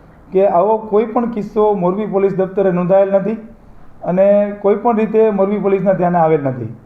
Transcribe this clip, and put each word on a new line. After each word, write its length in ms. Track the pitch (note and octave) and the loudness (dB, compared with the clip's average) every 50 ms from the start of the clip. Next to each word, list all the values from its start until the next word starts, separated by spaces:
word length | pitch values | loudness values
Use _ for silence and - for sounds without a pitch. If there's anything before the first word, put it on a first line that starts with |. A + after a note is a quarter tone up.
| - - - - - - - | -20 -20 -20 -20 -12 -4 0
કે 140 | F#3 G3 | 0 2
આવો 320 | G3+ F3+ E3+ F#3 G#3+ A3 G#3+ | 2 2 2 2 2 0 -2
કોઈ 260 | A3 G#3+ G3 G#3 A#3 | -2 -2 0 0 0
પણ 260 | A3+ A#3 B3+ A#3 A3 | 0 -2 -2 -2 -2
કિસ્સો 440 | - G#3 G3 - - A3 G#3+ G#3+ G#3 | -4 -6 -8 -6 -2 0 0 0 0
મોરબી 320 | F#3 F3 F3+ F#3 G#3 G#3+ | 0 0 -2 -2 -2 -4
પોલીસ 280 | G3+ F3+ G3 G3 G3 E3 | -4 -2 0 0 0 0
દફતરે 380 | E3+ F#3+ F3+ F#3+ G#3 F#3+ F#3+ F3 | 0 -4 -4 -2 -2 0 0 0
નોંધાયેલ 400 | F3 F3+ F3 F#3+ G3 G3+ G3 G3 | 0 0 2 2 2 2 2 0
નથી 240 | F#3+ F#3+ G#3 A3+ A3 - - - - - - - - - - - - - | -2 -2 -2 -6 -8 -10 -16 -20 -20 -20 -20 -20 -20 -20 -20 -18 -10 -6
અને 520 | E3+ F3 F#3 G3 G3+ G3+ G3+ G#3 G3+ G3+ G3+ - | -2 0 2 4 4 4 2 2 0 -4 -2 0
કોઈ 120 | G3 G#3+ | 0 0
પણ 240 | G#3 A3+ A#3+ A#3 G#3+ | 0 0 0 0 0
રીતે 320 | A3 G#3+ A3 A3 A3 A3 | 0 0 2 2 2 2
મોરબી 280 | G#3 F#3+ G3 G3 G#3 G3 | 2 0 0 0 0 -2
પોલીસના 340 | F3+ G3 G3 G3 F3 G3+ F#3+ | 0 0 0 0 0 0 0
ધ્યાને 260 | - F#3 F3 F3 F3 | 0 0 0 2 2
આવેલ 240 | D#3+ D#3+ D#3+ D3+ C#3 | 2 2 2 0 0
નથી. 320 | C3+ B2 A#2+ A#2 G#2+ - - - | -2 -6 -6 -8 -12 -12 -16 -20